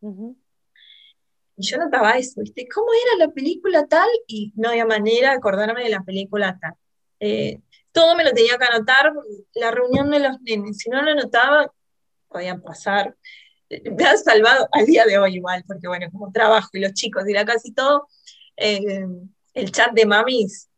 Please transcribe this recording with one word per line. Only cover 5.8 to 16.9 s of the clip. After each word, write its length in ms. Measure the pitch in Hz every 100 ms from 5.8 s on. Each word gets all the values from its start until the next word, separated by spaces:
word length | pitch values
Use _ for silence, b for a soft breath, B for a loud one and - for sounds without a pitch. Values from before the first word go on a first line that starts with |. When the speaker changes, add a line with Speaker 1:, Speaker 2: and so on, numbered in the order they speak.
Speaker 2:
de 60 | 240
la 120 | 196
película 560 | 185 190 196 208 196 180
tal. 140 | 160 - _ _ _ -
Eh, 400 | 208 214 - - _ b _
todo 220 | 330 330
me 100 | 339
lo 80 | 311
tenía 260 | 240 233 247
que 60 |
anotar, 480 | 247 233 220 262 302 302 226 202 -
la 160 | 220 233
reunión 400 | 240 247 269 285
de 100 | 294
los 200 | 277 254
nenes, 360 | 233 214 202 208
si 120 | 226
no 120 | 254
lo 100 | 302
anotaba, 600 | 294 240 233 254 294 - _ _ _ _ _ _
podían 320 | 175 180 180
pasar. 540 | 170 165 - 202 220 - B B B B -
Eh, 200 | - -
me 140 | 180
han 140 | 269 415
salvado 500 | - 220 226 262 -
al 140 | 196 220
día 200 | 330 226
de 120 | 196
hoy 180 | 196 185
igual, 280 | 180 180 180
porque 220 | 190 175
bueno, 200 | 175 175
como 200 | 190 202
trabajo 360 | 214 214 220 -
y 60 | 190
los 120 | 196